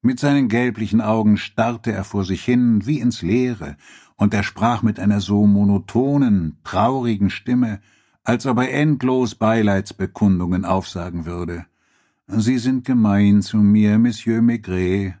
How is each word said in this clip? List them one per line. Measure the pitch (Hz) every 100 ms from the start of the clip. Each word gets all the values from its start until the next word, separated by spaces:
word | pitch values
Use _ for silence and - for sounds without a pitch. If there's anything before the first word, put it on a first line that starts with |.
Mit | 120 127
seinen | 143 143 127
gelblichen | 117 123 107 107 110
Augen | 107 110 107 101
starrte | - - 117 117 -
er | 98
vor | 95 104 92
sich | 92
hin | - 123 123 107 101
wie | 151
ins | 123 -
Leere, | 82 117 127 110 73 73 - - _ _
und | 104
er | 101
sprach | 101 - 113 113
mit | 110 104
einer | 101 101
so | 95 104 104
monotonen, | 101 101 98 - 117 135 143 131 98 80 -
traurigen | - 92 113 135 120 104 98
Stimme, | - - 123 120 104 _ _ _ _
als | - 117 135
ob | 117
er | 127
endlos | 139 151 139 127 131 120 -
Beileidsbekundungen | 110 113 104 98 95 - 95 - 104 90 87 92 90
aufsagen | 95 - 90 87 85 80
würde. | 87 85 87 85 _ _ _ _ _ _
„Sie | 104 107 127
sind | 123 131 127
gemein | 123 107 101 101 104
zu | 95 107
mir, | 101 107 104 107
Monsieur | 120 107 113 113
Maigret.“ | 117 117 104 92 92 98 98 87